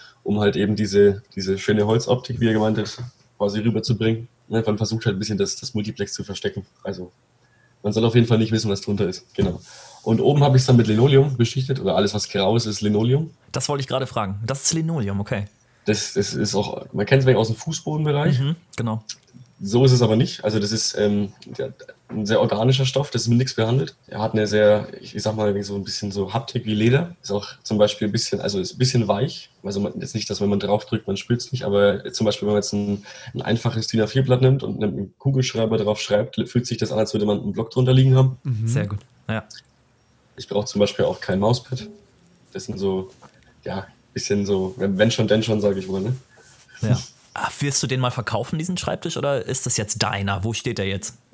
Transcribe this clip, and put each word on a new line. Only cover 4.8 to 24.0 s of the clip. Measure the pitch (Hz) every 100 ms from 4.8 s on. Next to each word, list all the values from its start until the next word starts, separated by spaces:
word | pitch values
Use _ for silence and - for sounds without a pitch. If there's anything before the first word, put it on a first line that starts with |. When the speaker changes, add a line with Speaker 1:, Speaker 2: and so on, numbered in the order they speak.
| 110 113 -
Speaker 1:
halt | 95
ein |
bisschen | 104 98
das, | 98 -
das | - 107
Multiplex | 104 - 101
zu | -
verstecken. | 98 95 101 - - _
Also | 98 87 90 _ _ _ _ _ _ _
man | 104
soll | 107 117
auf | 120
jeden | 113
Fall | 113
nicht | 107
wissen, | 110 107
was | 98
drunter | - 101 92
ist. | - - -
Genau. | 95 85 - - - -
Und | - 113
oben | 135 147
habe | 143 131
ich's | -
dann | 120
mit | 107
Linoleum | 107 139 135 143 120
beschichtet, | 117 135 131 131
oder | 98 -
alles, | 104
was | 104 -
grau | 98 95 117
ist, | 110
ist | 101
Linoleum. | 104 104 120 139 160 - _
Speaker 2:
Das | 127 -
wollte | 143
ich | 131
gerade | 131 127
fragen. | 120 98 101 113
Das | 135
ist | -
Linoleum, | 165 160 160 98 101
okay. | 104 104 101 _ _ _ -
Speaker 1:
Das, | 104 -
das | 101 -
ist | - 104 98
auch, | 104 - -
man | - 104
kennt's | 135 131
wegen | 107
aus | 110
dem | 110
Fußbodenbereich. | 165 156 156 151 151 143 165 127
Speaker 2:
Mhm, | 139 165 _ -
genau. | 117 113 - - _ - - - 196
Speaker 1:
So | 120 131
ist |
es | 123
aber | 107 113
nicht. | 180 -
Also | 107 107
das | 101
ist, | 110 - -
ähm, | 104 104 101 - -
der, | - - - - - -
ein | 107 104
sehr | 113
organischer | 113 104 123 131 131
Stoff, | 135 135
das | 113
ist | 107
mit | 120
nichts | 131 -
behandelt. | 110 131 160 -